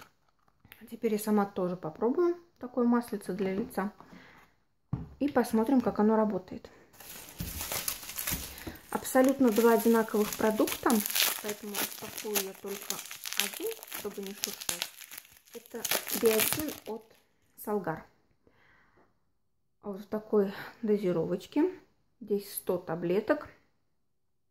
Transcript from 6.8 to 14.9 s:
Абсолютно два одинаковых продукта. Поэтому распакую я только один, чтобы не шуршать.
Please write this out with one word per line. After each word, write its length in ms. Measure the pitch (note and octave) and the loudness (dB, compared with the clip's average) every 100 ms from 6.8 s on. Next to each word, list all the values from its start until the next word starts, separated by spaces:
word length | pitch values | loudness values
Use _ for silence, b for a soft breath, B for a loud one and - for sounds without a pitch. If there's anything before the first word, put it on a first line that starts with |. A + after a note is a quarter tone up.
| _ - - - - - - - - - - - - - - - B B B B - | _ -20 -18 -16 -14 -10 -8 -8 -6 -6 -6 -8 -8 -8 -4 -6 B B B B -6
Абсолютно 600 | - - C4 C4 C4+ B3 | -6 2 4 6 6 4
два 220 | G#3+ A#3 | 6 6
одинаковых 560 | A3+ A#3 A3+ A3 G#3 G#3+ - | 6 6 4 4 2 0 2
продукта. 540 | A3 G#3+ E4 - D#4+ G#3+ G#3 - - - | 2 2 0 2 2 2 2 2 2 0
Поэтому 320 | G#3+ G#3 G#3 | -6 -8 -8
распакую 600 | G3 - - G#3+ - A3+ G3+ F#3+ | -6 -6 -6 -12 -10 -4 -4 -4
я 80 | F#3+ | -8
только 340 | G3 G3 - F#3 - - - - | -10 -10 -8 -10 -12 -14 -6 -4
один, 280 | G3+ - G#4 - - - | -4 -4 -8 -8 -12 -10
чтобы 240 | G#3 G3 | -8 -8
не 120 | F#3+ | -10
шуршать. 560 | G#3 G3+ - - F3 - | -6 -6 -4 -6 -4 -6